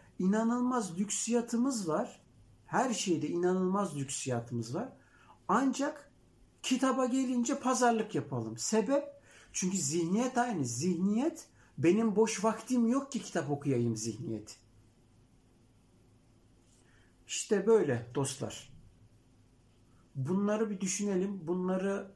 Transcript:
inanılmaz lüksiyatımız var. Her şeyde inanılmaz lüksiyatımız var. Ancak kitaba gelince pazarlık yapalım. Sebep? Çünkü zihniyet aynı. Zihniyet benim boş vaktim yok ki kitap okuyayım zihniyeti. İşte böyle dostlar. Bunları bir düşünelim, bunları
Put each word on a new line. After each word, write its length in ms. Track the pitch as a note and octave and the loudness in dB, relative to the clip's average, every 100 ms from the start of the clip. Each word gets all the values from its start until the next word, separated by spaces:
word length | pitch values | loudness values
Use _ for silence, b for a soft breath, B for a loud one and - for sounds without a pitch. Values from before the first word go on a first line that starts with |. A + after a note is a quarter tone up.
| B - | B -2
inanılmaz 800 | F3+ G#3+ A3+ B3 B3 B3 F#3+ E3 | 2 2 2 2 0 0 -2 -4
lüksiyatımız 880 | G#3+ - A3 A#3 A#3 A#3 C4+ A#3 E3+ | -4 -2 0 0 0 0 0 0 -2
var. 320 | E3 C4 - - - - - - | -2 -2 -8 -20 -20 -20 -20 -4
Her 280 | F3+ B3+ | 0 0
şeyde 340 | G#3+ G3 D3+ D3 | 0 0 0 0
inanılmaz 720 | E3+ F3+ F#3 F#3 G3+ F#3+ C#3+ | 0 2 2 2 0 -2 -4
lüksiyatımız 800 | C3+ - C3 A#2 A#2 A#2 A2+ D#3+ | -6 -6 -4 -4 -4 -6 -4 -6
var. 180 | B3+ - B B B B - | -6 -12 B B B B 0
Ancak 640 | G#3+ C4+ A#3+ C#4+ - - _ - _ - _ | 2 2 0 -2 -4 -16 _ -20 _ -20 _
kitaba 420 | - B3+ C4 C4 B3 | -2 2 2 2 2
gelince 540 | C4 B3+ B3 A#3+ C#4 | 2 2 0 0 0
pazarlık 560 | B3+ A#3+ A#3+ A3+ G#3+ D3+ | 0 4 4 4 0 -4
yapalım. 420 | - B2+ A2 A2+ | -2 -4 -4 -6
Sebep? 460 | - A3 G#3 C#4+ D4 - B B B | 0 2 4 2 0 -12 B B B
Çünkü 240 | - F#3 F#3+ | -4 -2 -2
zihniyet 600 | C#3 E3+ E3 G#3 B3 B3 | -2 0 0 2 0 0
aynı. 280 | B3 F3+ B2 | 0 0 -2
Zihniyet 840 | A#2 F3+ E3+ G3 A3 D#4 - - b b b | -2 0 0 2 2 0 -4 -16 b b b
benim 380 | E3 G#3 A3+ G3+ | 2 4 4 2
boş 280 | A3 G3+ | 2 2
vaktim 440 | A3 G#3+ - B3 A3+ | 0 -2 -2 2 2
yok 240 | C4+ C#4 | 2 -2
ki 100 | A3+ | -8
kitap 300 | - F3 C#3 | -4 -4 -2
okuyayım 460 | C#3+ C#3 B2 A#2+ A2 | -2 0 2 2 0
zihniyeti. 560 | A2+ A2 A2+ G#2+ G#2+ - _ - _ _ _ _ _ _ _ _ _ _ _ _ _ _ _ _ _ _ _ b b b b b - | -4 -6 -6 -8 -10 -20 _ -20 _ _ _ _ _ _ _ _ _ _ _ _ _ _ _ _ _ _ _ b b b b b -10
İşte 400 | - - G3+ G#3 | -6 0 2 6
böyle 440 | A3 D3 A#2+ - C#3+ | 6 4 0 -2 -2
dostlar. 580 | B2+ - G#2+ - - - - - - _ _ _ _ _ _ _ _ b b C#3 | -2 -4 -8 -10 -18 -20 -20 -20 -20 _ _ _ _ _ _ _ _ b b -8
Bunları 540 | C3 F#3+ G3+ G#3+ A3 | -2 0 2 0 0
bir 120 | F#3+ | -2
düşünelim, 640 | F#3+ - G3+ F#3 G3 G3 D#3 | -4 -2 0 0 -2 -4 -4
bunları 640 | F3+ F#3 F#3 G3 G3+ G3+ | -2 0 0 0 -4 -6